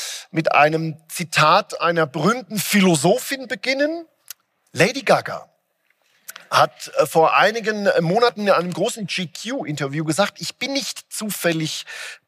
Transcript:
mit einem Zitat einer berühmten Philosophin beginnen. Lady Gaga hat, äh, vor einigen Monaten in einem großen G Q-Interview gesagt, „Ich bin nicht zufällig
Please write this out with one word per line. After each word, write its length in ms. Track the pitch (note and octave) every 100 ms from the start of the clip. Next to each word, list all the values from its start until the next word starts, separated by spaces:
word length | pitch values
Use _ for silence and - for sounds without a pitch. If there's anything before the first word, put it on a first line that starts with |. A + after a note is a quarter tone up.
| - - -
mit 220 | D#3+ D#3
einem 440 | - D3+ D#3+ D#3+ D3+ _
Zitat 720 | - E3 - D#3 F#3 G#3 -
einer 240 | E3 E3 D#3
berühmten 520 | D#3 E3+ B3 G#3 G#3
Philosophin 880 | - G#3 F#3 D#3 E3+ B3 - C4+ B3+
beginnen. 600 | B3+ B3+ C4+ D4 E4+ E4 _ _ - _ _ _
Lady 300 | B2 F#3+ C4+
Gaga 480 | G3 D3 - E2 - _ _ _ _ _ _ _ - - -
hat, 420 | - D#3 - - -
äh, 80 | D#3+
vor 280 | D#3+ D3+
einigen 540 | C3+ F3+ A3+ G#3+ G#3+ G3+ -
Monaten 400 | E3 G#3 A#3+ G#3
in 80 | G3+
einem 240 | D#3 F3+
großen 320 | D#3 A3 A#3 F#3+
G 200 | - E3
Q-Interview 800 | - G#3+ C4+ D3 D3 C#3+ D3
gesagt, 340 | D#3+ F3 G3+ -
„Ich 180 | F3 -
bin 180 | C4
nicht 360 | C#4 G#3+ - -
zufällig 760 | - G#3+ - F3 D#3+ D#3 - - - - -